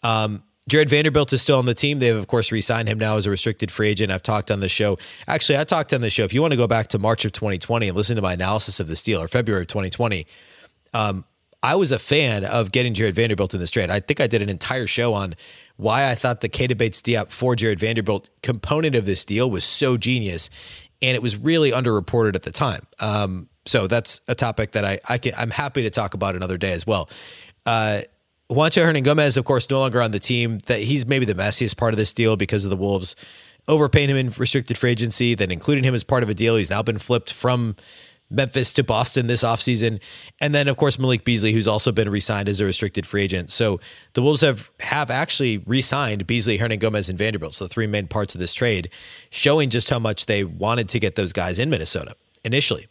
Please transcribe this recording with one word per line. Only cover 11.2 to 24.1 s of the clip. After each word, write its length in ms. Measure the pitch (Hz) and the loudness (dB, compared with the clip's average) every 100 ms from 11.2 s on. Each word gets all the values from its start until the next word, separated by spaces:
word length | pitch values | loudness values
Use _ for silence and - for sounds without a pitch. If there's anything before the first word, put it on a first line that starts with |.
| - _ _ _ | -10 _ _ _
I 120 | 120 | 0
was 180 | 175 170 | 2 2
a 60 | 131 | 0
fan 460 | - 147 139 107 | 2 2 2 0
of 280 | 95 117 104 | 0 0 0
getting 220 | 127 123 | 0 0
Jared 200 | 101 110 | 0 0
Vanderbilt 380 | 90 117 98 95 | 2 0 2 -2
in 80 | 98 | -2
this 100 | 85 | -4
trade. 200 | - 90 | -2 0
I 100 | 101 | -2
think 200 | - 147 | -2 0
I 60 | 123 | 2
did 160 | 120 | 2
an 60 | 202 | 0
entire 380 | 170 - 135 113 | -4 -4 -4 -2
show 260 | - 120 | 0 0
on 220 | 107 95 80 - - - - | 0 -4 -8 -16 -20 -20 -4
why 320 | 104 117 139 | 0 2 2
I 60 | |
thought 260 | 117 127 120 | 0 0 0
the 80 | 113 | -4
Keita 300 | - 127 113 | -2 -2 2
Bates-Diop 520 | 117 - - 117 104 | 0 0 0 0 -2
for 260 | - 123 117 | -2 0 2
Jared 220 | 113 98 | 0 0
Vanderbilt 520 | 110 113 104 101 - _ | 0 -2 -2 -4 -6 _
component 520 | - 117 - 151 160 | -6 -6 0 0 2
of 120 | 127 101 | 0 0
this 180 | 92 | -2
deal 260 | - 101 127 | -2 0 0
was 140 | 95 | 0
so 320 | - - 139 123 | -2 0 2 2
genius, 520 | 120 127 104 85 - - - - - _ | 0 -2 -2 -4 -6 -8 -20 -20 -20 _
and 120 | 127 | 0
it 80 | 127 | 0
was 140 | 117 104 | -2 -2
really 360 | 131 165 147 | 0 2 4
underreported 640 | 123 127 107 85 120 110 95 | 2 2 0 0 0 2 0
at 60 | |
the 100 | - | -6
time. 340 | 73 139 80 - _ | -2 -2 -2 -10 _
Um, 480 | 107 104 101 92 - _ - | -4 -2 -2 -6 -10 _ 0
so 200 | 127 95 | 0 2
that's 340 | 117 - | 0 0